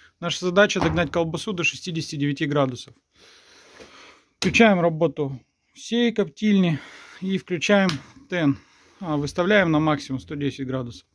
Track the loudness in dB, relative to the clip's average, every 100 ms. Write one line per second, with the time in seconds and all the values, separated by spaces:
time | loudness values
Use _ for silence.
0 | _ _ -8 -4 0 4 4 4 0 0
1 | -2 -2 -2 -4 -6 -4 -4 -4 -8 -8
2 | -8 -4 -4 -2 -2 0 0 -2 -14 -20
3 | _ _ -20 -20 _ -20 -20 -20 -20 -20
4 | -20 -20 _ _ -2 4 6 6 2 2
5 | -2 0 -6 -6 _ _ _ -20 -4 0
6 | 0 0 -4 -2 2 4 4 0 -6 -20
7 | -20 -12 -4 -4 -4 -6 2 4 4 -2
8 | -10 -20 -8 0 0 0 _ _ _ _
9 | -6 -4 -4 -2 2 4 4 2 2 0
10 | -2 -10 -8 -6 -6 -6 -6 -6 -8 -14
11 | _